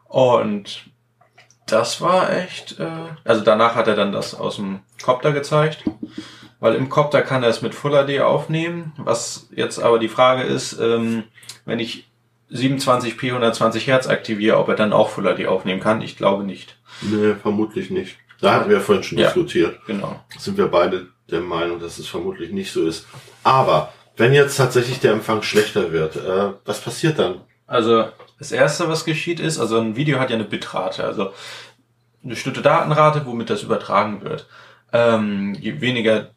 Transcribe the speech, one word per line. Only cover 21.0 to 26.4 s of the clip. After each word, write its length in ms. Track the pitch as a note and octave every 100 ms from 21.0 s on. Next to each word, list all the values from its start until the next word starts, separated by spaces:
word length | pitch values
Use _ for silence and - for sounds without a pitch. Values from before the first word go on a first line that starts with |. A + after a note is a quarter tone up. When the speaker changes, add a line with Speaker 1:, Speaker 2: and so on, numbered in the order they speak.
| F2+ _ -
Speaker 2:
der 120 | E2+
Meinung, 380 | F2+ E2+ F2 E2+
dass 180 | E2+ E2
es 100 | D#2+
vermutlich 440 | F2+ F#2 F#2+ -
nicht 200 | G2 G2
so 140 | - E2
ist. 220 | D#3+ - - - -
Aber 480 | - C3 C3 C3+ - - _ -
wenn 180 | B2
jetzt 220 | C#3+ C3+ -
tatsächlich 440 | B2+ B2+ A#2+ B2+
der 120 | B2+
Empfang 280 | G#2+ - G#2+
schlechter 500 | - G#2 G#2 G#2 F2
wird, 240 | D#2+ D#2 -
äh, 360 | F#2 F#2+